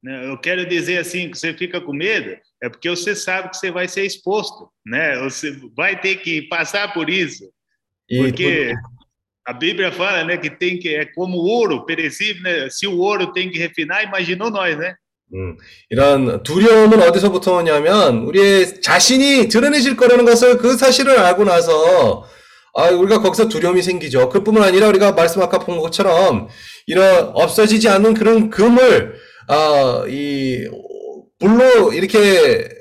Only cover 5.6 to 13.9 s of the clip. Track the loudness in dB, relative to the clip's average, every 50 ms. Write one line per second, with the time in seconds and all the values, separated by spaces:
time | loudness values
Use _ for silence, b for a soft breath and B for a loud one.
5.6 | -20 -20 _ -6 -6 -6 -6 -4 -6 -6 -6 -6 -8 -8 -8 -8 -8 -8 -8 -8
6.6 | -8 -6 -6 -8 -8 -6 -8 -8 -6 -6 -4 -4 -6 -6 -8 -16 -20 -20 _ _
7.6 | _ _ _ _ _ _ _ _ _ _ -4 -2 -2 -2 -2 -4 -4 -2 -2 -2
8.6 | -4 -4 -6 -10 -12 -18 -20 _ _ _ _ _ _ _ _ _ _ -16 -12 -6
9.6 | -6 -6 -4 -4 -6 -6 -4 -6 -6 -4 -4 -4 -4 -4 -6 -6 -6 -10 -8 _
10.6 | -6 -6 -6 -6 -8 -8 -6 -6 -8 -8 _ -10 -8 -8 -6 -4 -4 -2 -2 -2
11.6 | -2 -2 -2 -6 -6 -8 -8 -6 -6 -8 -8 -6 -8 -8 -8 -8 -8 -6 -6 -6
12.6 | -6 -8 -10 -8 -8 -6 -4 -4 -2 -2 -2 -4 -6 -6 -6 -8 -8 -8 -8 -8
13.6 | -10 -8 _ -8 -8 -6